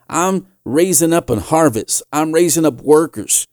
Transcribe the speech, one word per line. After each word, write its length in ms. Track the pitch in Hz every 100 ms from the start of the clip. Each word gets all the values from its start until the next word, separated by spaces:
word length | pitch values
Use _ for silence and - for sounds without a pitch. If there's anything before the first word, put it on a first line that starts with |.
| -
I'm 380 | 156 180 190 - _
raising 480 | - 139 190 180 165
up 180 | 170 165
a 100 | 110
harvest. 640 | 92 160 156 110 - - -
I'm 200 | 147 156
raising 340 | 160 175 165 156
up 160 | 123
workers. 640 | 135 151 165 110 95 - -